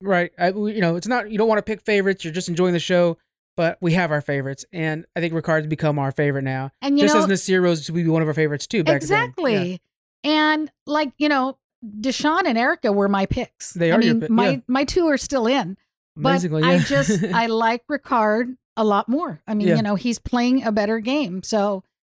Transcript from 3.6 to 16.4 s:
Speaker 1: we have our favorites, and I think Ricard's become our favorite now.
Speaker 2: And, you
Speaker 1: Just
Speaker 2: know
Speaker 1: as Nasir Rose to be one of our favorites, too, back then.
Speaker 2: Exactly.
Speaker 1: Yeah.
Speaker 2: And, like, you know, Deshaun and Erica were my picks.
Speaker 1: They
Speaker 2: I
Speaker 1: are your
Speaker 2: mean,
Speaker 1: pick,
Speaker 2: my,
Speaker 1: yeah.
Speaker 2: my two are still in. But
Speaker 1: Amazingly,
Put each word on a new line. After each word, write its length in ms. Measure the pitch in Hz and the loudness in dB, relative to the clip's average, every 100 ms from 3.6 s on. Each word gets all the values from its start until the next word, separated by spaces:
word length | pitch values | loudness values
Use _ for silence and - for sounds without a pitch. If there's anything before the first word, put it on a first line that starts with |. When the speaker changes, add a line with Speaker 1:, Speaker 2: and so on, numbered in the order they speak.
| 165 - | -2 0
Speaker 1:
we 140 | 175 | 0
have 180 | 175 170 | 0 0
our 80 | 147 | -2
favorites, 460 | 147 139 135 139 - | -2 -4 -4 -8 -10
and 320 | 180 160 156 - 180 | -6 -4 -4 -6 -4
I 60 | |
think 120 | 165 | -4
Ricard's 340 | 160 156 160 156 | -2 0 -2 -2
become 300 | 156 156 147 | -2 0 0
our 140 | 135 | -2
favorite 300 | - 147 139 | 0 0 0
now. 300 | 135 131 135 - | -4 -4 -8 -6
Speaker 2:
And, 160 | 277 285 | 0 4
you 60 | 294 | 4
Speaker 1:
Just 100 | 302 | 4
Speaker 2:
know 60 | |
Speaker 1:
as 60 | 202 | 4
Nasir 320 | 190 - 185 | 0 2 2
Rose 240 | 180 165 143 | 2 0 -2
to 80 | |
be 120 | 165 165 | -2 0
one 160 | 160 | 2
of 60 | 156 | 0
our 60 | |
favorites, 340 | 151 156 147 - | 0 0 -2 -4
too, 120 | 226 | -2
back 40 | 226 | 2
then. 100 | 285 | 0
Speaker 2:
Exactly. 760 | 311 427 466 427 294 202 180 185 _ _ _ _ 285 | 2 -2 -2 -2 -2 0 -2 -8 _ _ _ _ -2
Speaker 1:
Yeah. 40 | |
Speaker 2:
And, 420 | 311 302 311 311 _ - | 2 2 0 -4 _ -4
like, 280 | 294 294 - | -2 -2 -2
you 120 | 294 | 0
know, 280 | 285 262 262 _ _ 220 208 | 0 -2 -6 _ _ -16 -6
Deshaun 400 | 254 - 294 339 359 | -4 0 0 2 2
and 100 | 226 | 2
Erica 340 | 254 - 226 | 0 0 0
were 160 | 202 202 | 2 2
my 180 | 202 190 | 2 0
picks. 460 | - - - - | -2 -6 -12 -10
Speaker 1:
They 220 | 175 165 | -2 2
Speaker 2:
I 20 | 190 | 4
Speaker 1:
are 60 | |
your 120 | 233 226 | 4 2
Speaker 2:
mean, 60 | |
Speaker 1:
pick, 60 | 233 | 2
Speaker 2:
my, 200 | 226 208 | 2 2
Speaker 1:
yeah. 80 | 269 - | 0 -2
Speaker 2:
my 160 | 262 | -2
two 220 | 285 370 330 | 0 2 2
are 80 | 269 | 0
still 300 | - 269 226 | 0 -2 2
in. 300 | 269 175 - _ _ _ - | 0 -2 -8 _ _ _ -2
But 140 | 247 | 0
Speaker 1:
Amazingly, 320 | 269 | 2